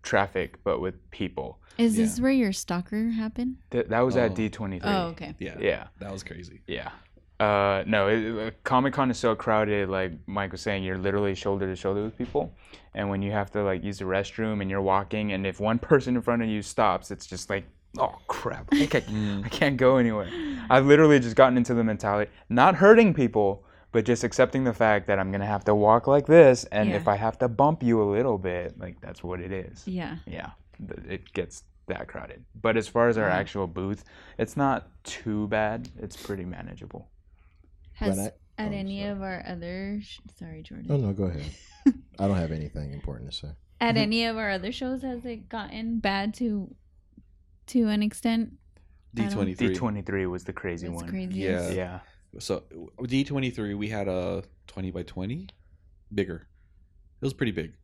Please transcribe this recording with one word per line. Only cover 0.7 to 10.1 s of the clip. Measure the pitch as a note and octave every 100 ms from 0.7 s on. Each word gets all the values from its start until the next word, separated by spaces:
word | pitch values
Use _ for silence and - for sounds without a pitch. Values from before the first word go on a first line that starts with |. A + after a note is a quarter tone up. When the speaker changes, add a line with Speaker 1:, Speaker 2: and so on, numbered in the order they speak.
| B1+
Speaker 1:
with | F#2 - -
people. | - F#2 - C2 - _ -
Speaker 2:
Is | A#3 A3
this | A3 A#3
Speaker 3:
Yeah. |
Speaker 2:
where | B3+
your | C4+ G#3+
stalker | F#3+ - F3 F3+ G#3+ A3+
happened? | A3+ A3 A#3 B3 B3+ -
Speaker 1:
Th-, | A#2+ A2
that | A2
was | B2+ B2
at | A#2
Speaker 3:
Oh. | F#2+
Speaker 1:
D | G#2+
twenty-three. | - G2+ F#2 F#2
Speaker 2:
Oh, | G2 E3
okay. | D#3+ D#3 -
Speaker 3:
Yeah. | F#2 D#2
Speaker 1:
Yeah. | G2+ B1 - _
Speaker 3:
That | G2
was | F#2+
crazy. | - E2 E2+ - -
Speaker 1:
Yeah. | B1 - - _ - _ _
Uh, | G#2 G2+ G2+ G2 G2+
no, | A2 G2
it, | A2 A2 A2+ A2
uh, | -
Comic-Con | - B2+ C3+ C3+ C3
is | A#2
so | A#2+ A2
crowded, | - G#2+ G#2+ G#2 F#2+
like | F#2+ F#2+